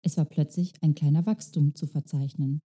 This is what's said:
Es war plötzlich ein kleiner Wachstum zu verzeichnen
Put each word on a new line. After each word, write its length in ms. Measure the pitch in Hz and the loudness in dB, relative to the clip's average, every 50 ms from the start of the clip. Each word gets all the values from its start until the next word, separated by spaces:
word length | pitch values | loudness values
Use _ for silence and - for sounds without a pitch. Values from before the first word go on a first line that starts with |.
| _ | _
Es 120 | 170 - | -2 0
war 80 | - 156 | 0 -2
plötzlich 500 | - - - 151 - - - 175 180 - - | 0 0 -2 -2 -2 0 -4 -4 -4 -4 0
ein 120 | - 156 147 | 2 2 2
kleiner 320 | - 156 143 147 160 170 | 4 2 2 4 4 2
Wachstum 480 | 214 220 - - - - 165 147 143 147 | 0 -2 -4 -6 -6 0 2 2 2 2
zu 120 | - - | -2 -10
verzeichnen 720 | 143 - 147 143 - - 143 139 139 - - 143 135 139 151 _ | -6 -6 -6 -6 -4 -4 -4 -4 -4 -4 -4 -4 -2 -2 -4 _